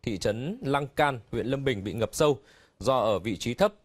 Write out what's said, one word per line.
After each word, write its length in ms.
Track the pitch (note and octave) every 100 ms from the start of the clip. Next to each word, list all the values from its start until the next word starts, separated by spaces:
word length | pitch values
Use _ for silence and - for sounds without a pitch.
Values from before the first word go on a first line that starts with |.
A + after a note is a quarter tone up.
thị 160 | - G2
trấn 400 | A2 G#2+ C#3 A#3
Lăng 240 | F3+ C#3 C#3+
Can, 340 | - D3 B2+ -
huyện 160 | A#2 G#2
Lâm 180 | C#3
Bình 200 | C3+ G#2+
bị 80 | G2
ngập 180 | F#2+ A2
sâu 260 | - D3+ B2+ - - _ _
do 200 | G#2+ C3
ở 200 | A2 G2
vị 180 | F#2+ F#2+
trí 180 | -
thấp 180 | B2 G3+ -